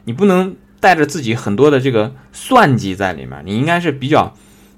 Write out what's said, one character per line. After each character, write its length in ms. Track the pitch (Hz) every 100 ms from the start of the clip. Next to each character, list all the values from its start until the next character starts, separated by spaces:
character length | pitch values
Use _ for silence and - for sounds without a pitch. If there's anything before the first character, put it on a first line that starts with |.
你 80 | -
不 120 | 127
能 320 | 202 180 190 - _ _
带 160 | 196 165
着 100 | 147
自 140 | 160
己 140 | 117
很 200 | 117 107
多 160 | 101 151
的 80 | 135
这 140 | 135
个 220 | 113 110 - -
算 440 | - - 254 175 117
计 200 | 95 92
在 160 | 95
里 120 | 78
面， 180 | 64 71
你 120 | 87 110
应 80 |
该 140 | 156 175
是 140 | 170
比 160 | 131 131
较 260 | 139 87 - _ _ _